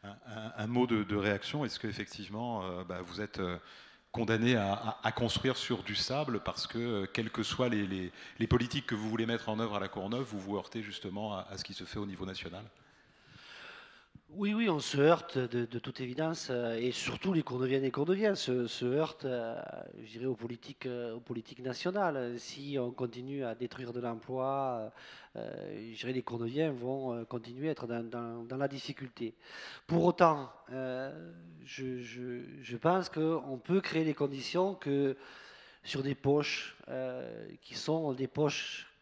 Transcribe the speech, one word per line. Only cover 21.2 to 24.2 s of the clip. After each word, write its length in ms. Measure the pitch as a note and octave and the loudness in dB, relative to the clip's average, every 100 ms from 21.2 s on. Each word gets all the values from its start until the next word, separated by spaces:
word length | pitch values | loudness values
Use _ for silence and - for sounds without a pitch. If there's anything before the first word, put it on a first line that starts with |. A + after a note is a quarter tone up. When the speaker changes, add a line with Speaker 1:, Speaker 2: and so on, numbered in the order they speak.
| A#2+ A#2 A2+ - | -6 -6 -6 -6
Speaker 2:
nationales. 760 | B2+ A#2+ F3 F#3+ F#3 C#3 B2 A#2+ | -2 0 2 4 4 2 0 -4
Si 380 | - - C#3+ C#3 | -8 -8 -2 2
on 120 | B2 | 0
continue 520 | B2 B2 A#2+ B2+ C#3 | 0 -4 -2 -6 -2
à 120 | B2+ A2+ | -2 -2
détruire 360 | B2 - A#2+ | -6 -6 -6
de 80 | A#2+ | -2
l'emploi, 920 | A#2+ A2+ | -2 -4